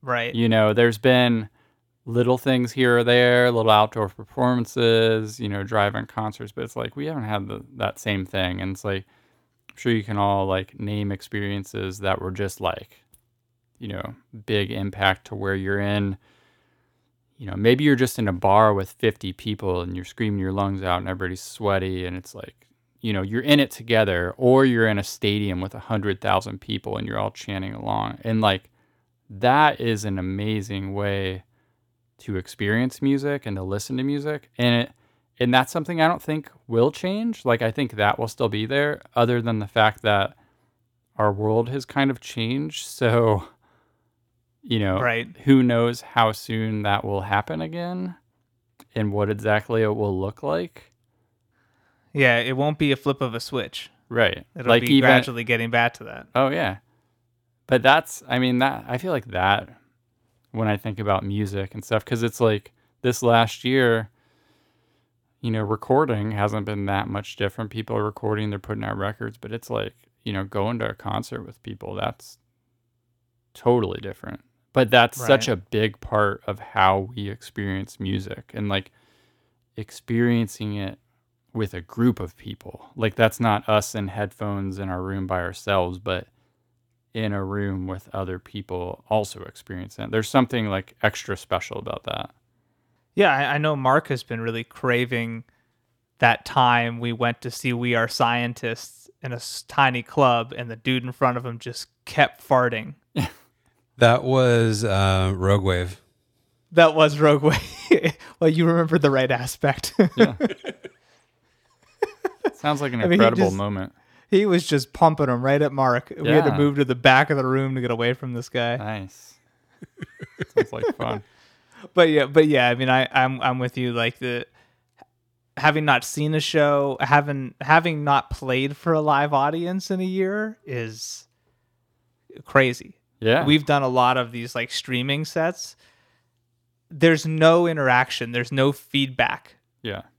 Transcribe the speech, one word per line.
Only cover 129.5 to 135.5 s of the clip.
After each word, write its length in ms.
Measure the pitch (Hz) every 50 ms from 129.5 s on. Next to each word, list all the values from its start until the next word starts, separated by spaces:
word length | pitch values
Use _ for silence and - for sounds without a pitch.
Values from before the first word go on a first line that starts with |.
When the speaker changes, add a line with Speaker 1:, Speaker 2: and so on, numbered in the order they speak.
| 156 165 170 175 185 196 185 -
Speaker 1:
in 80 | 190 185
a 60 | 185
year 520 | 185 185 190 190 185 196 208 214 220 220 _ _
is 640 | - 131 120 117 113 110 110 - - - - - _ _ _ _ _ _ _ _ _ _ _ _ _ _ _ _ _ _ _ _ _ - - -
crazy. 500 | - - 139 135 127 123 - - - - _ _ _ _ _
Speaker 2:
Yeah. 240 | 113 110 117 151 165
Speaker 1:
We've 200 | 143 151 156 147
done 180 | - 147 143 139
a 60 | 127
lot 260 | 127 127 123 123 127
of 160 | 127 123 117
these, 240 | 117 120 117 120 -
like, 160 | 123 117 -
streaming 540 | - - - - 127 123 123 135 139 147 156
sets. 500 | - - 170 160 170